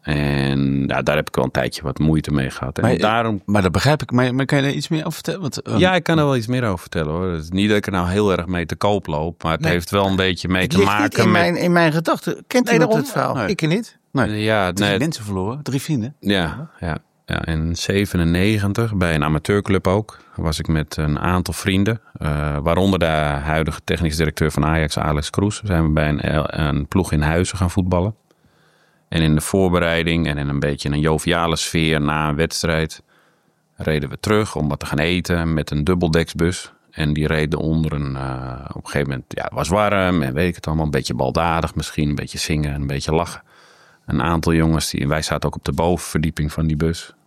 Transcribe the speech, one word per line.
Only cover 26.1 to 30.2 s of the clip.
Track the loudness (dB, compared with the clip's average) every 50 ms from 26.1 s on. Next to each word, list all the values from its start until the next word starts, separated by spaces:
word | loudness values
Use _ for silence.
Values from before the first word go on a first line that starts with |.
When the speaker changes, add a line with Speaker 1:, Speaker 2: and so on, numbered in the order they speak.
| 0 0 0 0 0 0 0 0 -2 -2 0
Speaker 1:
een | 0 0 0 -2
ploeg | 0 0 0 0 2
in | 0 2
Huizen | 2 2 2 2 0 0 0
gaan | -2 -2 0
voetballen. | 0 0 0 2 2 0 0 -2 -4 _ _ _ _ _ _ _ _ _ _ _ _ _ _ _ _ _ _ _
En | 0 2
in | 4 4 4
de | 2
voorbereiding | 2 2 2 2 4 4 4 2 2 2 2 2 2 2 2 0